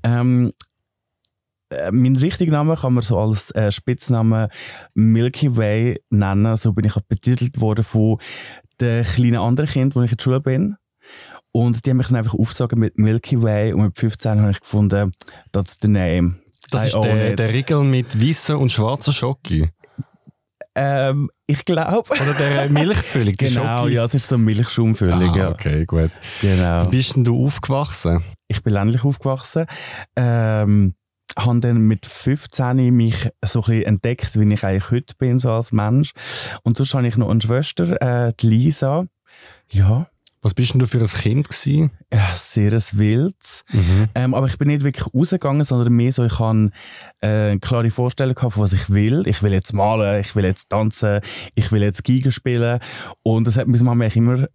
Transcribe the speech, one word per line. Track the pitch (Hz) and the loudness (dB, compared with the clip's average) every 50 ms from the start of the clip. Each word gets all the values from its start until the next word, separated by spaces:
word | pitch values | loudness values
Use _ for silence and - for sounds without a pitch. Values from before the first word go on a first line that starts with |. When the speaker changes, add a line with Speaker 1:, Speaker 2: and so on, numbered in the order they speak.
| - | 0
Speaker 1:
Ähm, | 113 117 120 120 127 127 123 123 - - _ - _ _ _ _ _ _ _ _ _ _ _ _ - _ _ _ _ _ _ _ _ | 0 0 2 2 2 2 2 2 0 -2 _ -16 _ _ _ _ _ _ _ _ _ _ _ _ -20 _ _ _ _ _ _ _ _
äh, | 69 65 76 92 | -8 -6 -4 -2
mein | 98 127 123 127 135 | 0 2 2 2 2
richtiger | 127 139 180 - - 185 165 | 2 0 -2 0 -2 -2 0
Name | 151 147 147 156 160 | 0 0 0 0 -2
kann | - - 131 | -2 0 0
man | 123 123 | 0 0
so | 113 - 120 - | 0 0 0 0
als, | 107 110 107 101 - - | 0 0 0 0 -2 -2
äh, | - 107 107 101 | -2 -2 -2 -2
Spitzname | 98 - - - 123 - - - 123 113 113 113 113 110 110 101 - - - - - - - _ | -2 -4 -4 -4 -4 -4 0 -2 0 2 2 2 2 2 0 -4 -6 -12 -18 -18 -18 -20 -20 _
Milky | _ - 110 110 113 113 117 127 127 - 151 143 120 | _ 2 4 4 4 4 2 0 0 0 -2 0 0
Way | 110 110 104 104 110 113 123 - - _ _ | 0 0 0 0 0 0 0 -2 -4 _ _
nennen. | 110 104 101 95 98 101 104 113 113 110 | 0 0 0 2 2 2 2 2 0 0
So | - 113 92 | 0 0 0
bin | - 101 | 0 -2
ich | 110 - | 0 -2
auch | 104 - _ | -2 -4 _
betitelt | 110 - - 123 127 120 123 123 - - | -6 -2 0 0 0 0 -2 -4 -2 -2
worden | 117 107 107 110 107 | 0 0 0 0 -2
von | - - 113 107 110 110 - - - - - - - - - _ _ _ _ | 0 0 2 2 2 2 0 -4 -14 -16 -16 -16 -16 -20 -20 _ _ _ _
den | 123 120 117 117 | -2 0 0 0
kleinen | 117 90 - 127 123 120 117 | -2 0 0 2 2 2 2
anderen | 117 92 117 123 135 151 | 2 0 0 0 0 0
Kindern, | 147 - 139 131 135 135 123 | -2 0 0 0 0 2 0
als | 123 113 | 0 0
ich | |
in | 117 - | 0 -2
der | |
Schule | - 127 127 135 | 0 0 0 0
bin. | 147 135 131 139 185 208 208 _ _ _ _ _ _ - - - - - - - _ _ | 0 -2 0 0 -2 -2 -4 _ _ _ _ _ _ -20 -20 -20 -20 -20 -20 -20 _ _
Und | _ 113 120 123 113 113 - | _ 0 2 2 0 0 0
die | 135 | 0
haben | 127 | 0
mich | 127 120 - | 0 2 2
dann | 123 | 0
einfach | 117 110 113 - | 0 0 -2 -2
aufgezogen | - 104 - - - 127 117 - 117 | -2 -2 -2 0 -2 -2 -2 0 0
mit | 113 104 _ - | 0 0 _ 0
Milky | 107 110 110 113 - - 143 120 | 2 2 2 0 0 -2 -2 0
Way. | 113 110 107 104 107 113 | 2 0 0 0 0 0
Und | 78 87 | 2 2
mit | 107 101 - - | 0 0 0 -2
fünfzehn | - 113 104 - - 113 107 101 | -2 -2 -2 -2 -2 0 2 2
habe | 104 101 | 2 2
ich | 98 - | 0 -2
gefunden, | - - - 104 104 98 95 101 104 95 92 _ - - - - _ - | -6 -4 0 2 2 2 2 0 0 -2 -4 _ -16 -18 -18 -20 _ -6
that's | - 98 92 - - - | -4 -4 -2 -2 -4 -2
the | - 107 | 0 2
name. | 104 98 92 85 82 90 87 87 90 - _ _ - - - - | 2 2 2 0 2 2 2 0 -2 -4 _ _ -20 -20 -10 -6
Speaker 2:
Das | - 104 110 | -4 -2 -2
Speaker 1:
I | - | -2
Speaker 2:
ist | - | 0
Speaker 1:
own | 110 107 | 0 0
Speaker 2:
der, | 110 107 110 107 110 | 2 2 0 0 0
Speaker 1:
it. | 104 101 | 0 -2
Speaker 2:
der | 113 110 113 | -2 0 0
Riegel | 131 135 - 160 147 | -2 0 0 0 2
mit | 143 139 131 127 120 - - 107 | 2 2 2 0 -2 -2 0 0
weissen | 113 156 160 - - - 151 | 2 2 2 0 0 -2 0
und | 143 135 123 | 0 0 0
schwarzen | - 113 107 113 135 143 - 143 139 | 0 0 0 -2 -2 -2 -2 -2 -2
Schoki. | - - 123 139 _ _ - 92 78 78 80 - _ - _ _ - - _ _ _ _ - _ _ _ _ _ _ - _ _ | -2 -2 -4 -4 _ _ -2 0 0 0 -2 -4 _ -20 _ _ -14 -14 _ _ _ _ -20 _ _ _ _ _ _ -20 _ _
Speaker 1:
Ähm, | - 139 139 139 135 131 135 135 143 143 - _ _ _ | -4 -2 0 0 0 0 0 0 -2 -4 -4 _ _ _
ich | - 147 139 - | -2 -2 -2 0
glaub. | - 175 165 160 - 180 233 226 - | -2 0 0 0 0 -2 -2 -2 -2
Speaker 2:
Oder | 277 294 135 139 147 | -2 -2 -2 -2 0
der | 139 143 143 143 139 139 143 | 0 0 0 0 0 0 2
Milchfüllung, | 147 147 151 185 208 - - - - 135 110 101 98 | 2 2 2 2 0 -2 -2 -2 -2 0 0 0 0
die | - - | 0 0
Speaker 1:
Genau, | 135 123 120 - 113 117 120 | 0 0 0 -2 -2 -2 0
Speaker 2:
Schoki. | 120 120 120 | 0 0 0
Speaker 1:
ja, | 117 117 | 0 0
es | 117 - | 0 0
ist | 135 - - | -2 0 0
so | 135 | 2
Milchschaumfüllung, | 120 110 107 107 104 110 - - - 117 110 110 - 104 90 85 87 90 87 | 2 2 2 2 0 -2 -2 0 0 2 2 2 2 2 2 2 2 2 2
Speaker 2:
Ah, | 82 | 2
Speaker 1:
ja. | 95 92 82 | 2 0 0
Speaker 2:
okay, | 82 - - - 76 76 82 | -2 -4 -4 -2 0 -2 -2
gut. | - - 82 80 80 - - - - - - | 0 0 0 0 0 -2 -8 -18 -16 -8 -2
Speaker 1:
Genau. | - 98 95 90 90 87 85 85 87 101 | 0 2 2 2 2 2 2 2 2 2
Speaker 2:
Wie | 117 | 2
bist | 127 131 - - | 0 0 0 0
denn | 139 120 | 2 2
du | 120 117 123 127 | 2 2 2 0
aufgewachsen? | 143 143 - - - 135 135 147 - - - - 82 85 87 85 - - _ _ _ | 0 -2 -2 -4 -2 -2 -2 -2 -2 -4 -2 0 0 0 0 -2 -4 -12 _ _ _
Speaker 1:
Ich | 104 - | -6 -4
bin | - 113 | -2 0
ländlich | 104 101 98 107 120 123 117 | 0 0 0 0 0 0 0
aufgewachsen. | 143 135 - - 135 131 131 - - - 160 165 - - - - - - - - _ _ | -2 -2 -2 -2 -4 -4 -2 -4 -4 -2 -2 -4 -4 -8 -16 -16 -16 -16 -16 -18 _ _
Ähm, | 123 127 120 117 117 113 110 110 107 107 104 104 104 101 92 90 _ _ _ _ _ _ - - - | 0 0 2 2 2 0 0 0 2 2 4 4 4 4 2 0 _ _ _ _ _ _ -12 -8 -2
habe | 101 120 120 120 | 0 0 0 2
dann | 117 120 120 117 | 2 2 2 4
mit | 110 107 110 98 - | 4 2 2 0 -2
fünfzehn | - - - - 131 139 151 - - - - 127 123 127 131 127 123 | -4 -4 -2 0 -2 -2 -2 -4 -6 -4 -2 -2 0 2 2 2 4
mich | 127 120 113 113 113 - - 117 _ _ - | 4 4 2 2 0 -2 -4 -6 _ _ -4
so | 104 - 120 | -2 -2 0
ein | 104 | 0
bisschen | 113 113 110 - | 2 0 0 2
entdeckt, | - 107 95 - 117 123 - - - - 107 | 0 -2 0 0 -4 -4 -4 -6 -4 0 2
wie | 107 104 | 2 2
ich | 104 104 - | 2 2 0
eigentlich | 98 95 98 95 - | -2 -2 -2 -2 -2
heute | 120 123 131 - - | -2 -4 -4 -6 -8
bin, | _ 131 127 123 127 | _ -2 0 0 0
so | 123 123 | 0 0
als | 110 113 117 - | 0 -2 -2 -2
Mensch. | - 110 104 107 120 135 147 - - - - - - - - - - - _ | -2 0 0 2 2 0 0 -2 -6 -16 -14 -10 -8 -8 -8 -8 -12 -4 _
Und | 113 117 | -2 0
sonst | - 139 135 - | 0 0 0 0
habe | 135 123 | 0 0
ich | 120 107 | 0 0
noch | 117 120 - | 0 0 2
eine | 107 113 | 0 0
Schwester, | 107 110 120 131 147 - - - 175 170 180 - | 2 0 0 0 -2 -4 -4 -2 -2 -2 0 -2
äh, | - 127 123 120 120 117 113 - | -2 -2 0 0 0 -2 -2 0
die | - 113 | 2 2
Lisa. | 110 113 123 160 151 - 143 135 143 165 185 175 _ _ _ _ _ - - - - _ _ _ | 2 4 2 2 0 0 -2 0 -2 -2 -4 -6 _ _ _ _ _ -20 -20 -20 -20 _ _ _
Ja. | - 98 98 98 110 127 170 _ _ _ _ _ _ _ | 0 2 2 4 2 0 -2 _ _ _ _ _ _ _
Speaker 2:
Was | - 107 | -4 -2
bist | - - 123 120 - | 0 0 -2 0 2
denn | 127 | 0
du | 127 | 0
für | 113 - 120 | 2 0 0
ein | 113 | 0
Kind | 104 - - - 104 110 139 147 - | 0 -2 -2 -2 0 0 0 -2 -2
gewesen? | - - - 139 143 151 160 143 - - _ _ | -4 -4 -2 0 0 2 2 0 -2 -6 _ _
Speaker 1:
Ja, | - 110 98 92 87 | 0 2 2 2 0
sehr | 87 - - - 110 104 104 | -2 -2 -2 0 2 2 2
ein | 107 113 107 - | 2 0 -2 -2
wildes. | - 101 107 104 107 120 151 196 - _ - - - - - _ | 0 0 2 2 2 2 0 -2 -4 _ -6 -6 -6 -6 -6 _
Speaker 2:
Mhm. | - 110 90 85 92 98 107 110 - | 0 2 2 4 4 2 2 0 0
Speaker 1:
Ähm, | 123 127 127 127 | -2 -2 0 0
aber | 127 135 | 0 0
ich | 131 - - | -2 -2 0
bin | 143 143 | 0 0
nicht | 147 143 139 | 0 2 0
wirklich | 143 131 - - - - | -2 -2 -2 -8 -2 0
rausgegangen, | 123 139 - 190 180 - 143 139 147 147 | 0 0 0 0 -2 0 0 0 0 0
sondern | - 131 123 120 120 120 | 0 0 0 2 4 4
mehr | 117 120 127 | 4 2 2
so, | 127 - | 0 0
ich | 120 117 - - | 0 0 0 0
habe, | 113 110 110 110 107 101 - - - - - - - - _ _ | 0 2 2 2 2 2 0 -6 -20 -20 -20 -20 -20 -20 _ _
äh, | - 104 107 107 107 104 | -2 0 0 2 2 0
eine | 101 95 | 0 -2
klare | - - 127 117 113 113 | -2 0 0 0 0 0
Vorstellung | - - 123 127 - - 139 131 127 | 0 0 -2 -2 -2 -2 -2 -2 0
gehabt, | - 127 120 | -2 -2 -2
von | 104 104 | 0 0
was | 107 95 90 | 0 0 0
ich | 95 - - | -2 0 0
will. | 98 104 104 110 131 165 196 | 2 2 2 2 2 0 0
Ich | - 104 - | 0 -2 0
will | 104 104 98 | 0 0 0
jetzt | 95 - - | 0 -2 -2
malen, | 104 101 98 107 113 110 104 101 101 104 | -2 0 0 2 2 0 0 0 0 -2
ich | 98 - - | -2 -2 -2
will | 107 98 | 0 0
jetzt | 92 95 - - _ | 0 0 -2 -4 _
tanzen, | 98 107 110 110 - - - 104 101 104 - - - - - - _ | -2 0 0 0 -2 -2 0 0 0 -2 -4 -6 -14 -14 -14 -6 _
ich | - 104 - | -2 0 0
will | - 107 | 0 0
jetzt | 101 104 98 - - | 0 0 0 -2 0
Geige | - 127 131 127 135 | 0 0 2 2 0
spielen. | 120 - _ 127 123 117 117 117 123 120 - - - - - - - _ | -2 -2 _ -2 0 0 0 0 -2 -4 -6 -10 -16 -16 -16 -18 -18 _
Und | _ 113 110 113 113 | _ 0 2 2 2
das | 117 104 | 2 2
hat | 135 117 135 | 0 2 2
meine | 120 117 | 4 4
Mama | 120 127 120 120 117 | 4 4 2 2 0
eigentlich | 110 - 113 | 2 2 2
immer | 117 120 127 127 135 - | 2 2 2 0 -2 -4